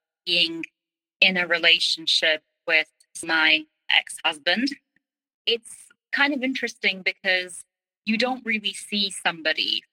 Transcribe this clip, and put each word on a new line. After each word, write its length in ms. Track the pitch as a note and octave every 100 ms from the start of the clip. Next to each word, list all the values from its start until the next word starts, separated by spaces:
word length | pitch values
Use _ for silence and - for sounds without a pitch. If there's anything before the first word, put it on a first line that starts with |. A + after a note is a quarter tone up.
| _ _
being 400 | - F3 E3 E3 - _ _ _ _ -
in 160 | F#3+ F#3
a 120 | F3
relationship 960 | E3+ E3 E3 - - D#3+ - E3 D#3 _ _
with 220 | - D#3+ D#3 _ _ -
my 400 | E3 D#3+ D#3 D#3 D#3 _ -
ex-husband. 800 | - - - D#3+ D#3 D#3+ F#3 C4+ C#4 _ _ _ _ _ _
It's 440 | - A#3 - - - _ _
kind 200 | - C#4
of 120 | C#4+
interesting 580 | C4 C4 A#3 - G3+ F#3+
because 600 | F#3 F#3 G3 F#3 F3+ - - _ _ _ -
you 100 | A3
don't 300 | B3 B3+ A3
really 260 | A3 G3+
see 380 | G3 - G#3 G3
somebody 720 | F#3 - E3+ D#3 D#3 F#3 - -